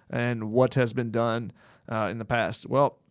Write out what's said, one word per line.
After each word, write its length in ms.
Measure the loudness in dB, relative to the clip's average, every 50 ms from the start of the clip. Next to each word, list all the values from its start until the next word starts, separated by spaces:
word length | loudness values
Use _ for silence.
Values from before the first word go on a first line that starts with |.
| _ -6
and 400 | -4 -2 -2 -2 -2 -2 -4 0
what 240 | 2 4 4 4 4
has 180 | 2 0 2 0
been 180 | -2 -4 -2
done, 420 | 0 0 0 0 0 -2 -4 -6 -12 _ _ -20 -20 _ _ -6
uh, 200 | -4 -2 -2 -2
in 80 | -4 -4
the 60 | -4
past. 420 | -2 0 2 2 0 -2 -6 -6
Well, 320 | -2 2 2 2 2 0 _ _ _